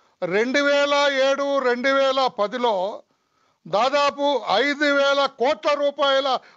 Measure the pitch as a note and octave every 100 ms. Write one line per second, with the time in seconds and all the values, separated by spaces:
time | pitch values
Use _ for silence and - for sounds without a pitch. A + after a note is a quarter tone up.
0 | _ _ E3+ G3 B3 C#4+ C#4+ C#4+ C#4+ C#4+
1 | C#4+ C4+ C4+ C#4 C#4+ C#4 B3+ B3 C4+ C4+
2 | C4+ C4+ B3+ - G3+ A#3+ A#3+ G3 F#3+ -
3 | - _ _ _ _ _ - F#3+ B3+ C#4+
4 | C#4+ C#4+ C#4+ C4+ F3 G3 C#4 C#4 D4 C#4+
5 | C#4 C#4 C4+ - B3 D4+ D#4 D4 C#4+ C#4+
6 | C#4 C4+ C#4 A#3+ -